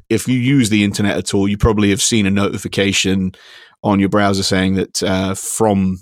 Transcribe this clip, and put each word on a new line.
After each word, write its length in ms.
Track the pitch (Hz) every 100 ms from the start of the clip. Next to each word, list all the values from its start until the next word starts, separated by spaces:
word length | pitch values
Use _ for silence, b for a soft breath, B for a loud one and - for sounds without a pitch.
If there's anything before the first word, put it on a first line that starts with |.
| -
if 180 | 113 -
you 100 | 127
use 320 | 123 143 110
the 140 | 107
internet 320 | 101 101 101 92
at 180 | 95
all, 140 | 101 101
you 100 | 104
probably 340 | 117 107 101
have 100 | 98
seen 240 | - 113 98
a 40 |
notification 1000 | 98 101 101 95 - 98 92 95 95 92 - B B B B
on 180 | 104 98
your 80 | 98
browser 340 | 104 101 98
saying 300 | - 95 95 95
that, 260 | - -
uh, 320 | 90 92 95
from 680 | 95 - - 110 98 95 92